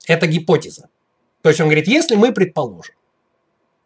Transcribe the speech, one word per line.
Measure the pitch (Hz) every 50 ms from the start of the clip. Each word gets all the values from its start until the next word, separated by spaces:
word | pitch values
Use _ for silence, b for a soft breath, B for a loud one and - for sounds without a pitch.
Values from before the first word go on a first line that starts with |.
| -
Это | - 165 165 180
гипотеза. | 160 156 170 160 - 165 135 - - - - - _ _ _ _ _ _ _ _ _ _ _ -
То | 160
есть | 151 160
он | 160
говорит, | 151 151 156 147
если | 185 262 311 320 - 233
мы | 202 220 254 208
предположим, | 196 185 - - 156 139 117 95 85 - - - _ _ _ _ _ _ _ _ _ _ _ _ _ _ _ _ _ _